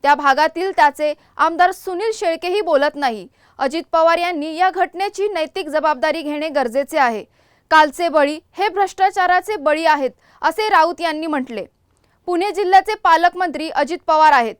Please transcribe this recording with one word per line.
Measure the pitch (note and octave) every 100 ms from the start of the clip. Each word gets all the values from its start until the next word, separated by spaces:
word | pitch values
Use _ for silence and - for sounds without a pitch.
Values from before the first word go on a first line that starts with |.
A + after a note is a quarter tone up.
त्या | C#4 C#4+
भागातील | C#4+ C4+ D#4 D#4+ F#4+
त्याचे | F#4 D4 C#4 D4+ D4 _ -
आमदार | D#4 E4 F4+
सुनील | F#4+ - F4 A4
शेळकेही | G#4+ F#4 E4 F4 G4+
बोलत | F4 D4 D4 C#4+
नाही. | C#4 G#3+ F3 _ _ _
अजित | C4+ D#4+ -
पवार | E4 D#4+ E4+
यांनी | F4 E4+ D4+ D#4+
या | F#4
घटनेची | F4+ F#4+ E4+ G4+ G4+ G#4
नैतिक | F#4 D#4+ - F4
जबाबदारी | D4+ D#4 D4+ D#4 D#4
घेणे | D4 D4 D#4
गरजेचे | C#4+ B3+ A#3+ C#4 D#4+
आहे. | B3+ A3 - _ _ _ _
"कालचे | D#4 D#4 - F4
बळी | D4+ C#4+ D4+ _
हे | - G4+
भ्रष्टाचाराचे | F4 F#4+ - G4 G4 F4+ F4+ F4+ G#4+
बळी | C#4+ D4+ D#4+
आहेत," | D4+ C4 - _ _
असे | D4+ E4 G#4+
राऊत | F#4+ D#4+ F4
यांनी | E4 D#4 E4
म्हटले. | D4+ C4 A3 F3+ _ _ _ _ _ -
पुणे | F4 G4+
जिल्ह्याचे | F4 F#4+ F#4+ F#4+ G#4+
पालकमंत्री | F#4 E4 F4 F4+ F4+ D4 D#4
अजित | - C#4+ D#4+ -
पवार | D#4 D#4
आहेत. | C#4 A3+ -